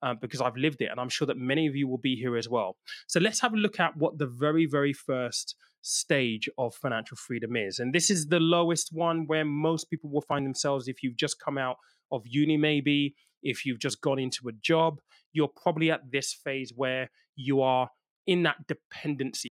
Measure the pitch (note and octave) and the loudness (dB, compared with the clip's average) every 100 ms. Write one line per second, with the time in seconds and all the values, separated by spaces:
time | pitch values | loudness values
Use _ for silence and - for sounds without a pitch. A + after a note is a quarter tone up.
0 | C3 A#2 A#2 C3 B2 A#2+ D3+ D3+ A2 A#2+ | -6 -4 -6 -2 -2 0 -2 0 -4 -4
1 | B2 - C#3 B2+ B2+ C#3+ D#3 C#3 C3+ B2+ | -4 -2 -2 0 0 2 2 2 -2 0
2 | C3+ A#2+ B2 A#2 A2+ A#2+ F#2+ - - - | -2 0 0 -2 0 -2 -2 -6 -14 -16
3 | - F3 G3+ G#3+ B3 A3 G#3 - E3 D3+ | -8 0 0 2 0 2 0 0 -2 0
4 | D3+ D#3 C#3 A#2+ C#3+ D#3+ D#3+ C#3+ C#3+ C#3 | -2 0 -6 0 2 2 2 2 0 -2
5 | - C3 B2 - - - _ _ - - | -4 -2 -2 -6 -8 -12 _ _ -6 -4
6 | - C#3+ B2 A2 - - B2 - C3+ A2+ | 0 2 2 -2 -6 -4 -4 -2 -4 -4
7 | A2+ C3 - A#2+ A2+ A#2+ G2+ F#2+ B2 E3 | -6 -14 -8 -6 -2 -2 -2 -2 0 2
8 | E3 F#3+ D3 E3+ E3 F3 E3+ E3 - D#3+ | 2 2 2 2 4 4 4 2 -2 0
9 | E3+ E3 D#3+ D#3 D3+ D3 D#3 D#3+ - D#3+ | 0 0 0 0 0 0 2 0 -4 -8
10 | D3 C#3+ - C#3+ C#3 C3 D3 C#3 B2 B2+ | -2 -4 0 -2 -2 -2 0 0 -4 -6
11 | C3 A#2 D3 - - C#3 C3 B2+ _ _ | -6 -2 -2 -2 -4 -2 -2 -4 _ _
12 | _ C3 A2+ C3+ D3 D#3 D3+ D3 C#3 C#3+ | _ -8 -2 2 4 6 4 4 4 2
13 | C#3+ - _ _ - - C3+ A#2 C#3+ - | 0 -4 _ _ -6 -4 -4 -2 -4 -2
14 | D3+ C3+ C3 - B2 A2 - D#3+ E3 D3 | 0 0 -2 -4 -8 -6 0 2 2 0
15 | _ _ _ D3+ D3 - F#3 D#3 D#3+ D#3 | _ _ _ 0 0 0 -2 2 2 0
16 | C3 C3+ - - D3 C3+ B2+ A#2+ C3 C3 | -2 -4 -4 -6 -6 -6 -6 -4 -2 -2
17 | B2+ _ _ - C3 C3+ C3 B2+ B2+ - | -6 _ _ -8 2 4 6 4 2 -4
18 | _ _ - F3+ D#3+ - - D#3 _ - | _ _ 2 4 4 0 -6 -10 _ -8
19 | D3 C#3+ C3 G#2+ A#2+ | -4 -2 -4 -4 -10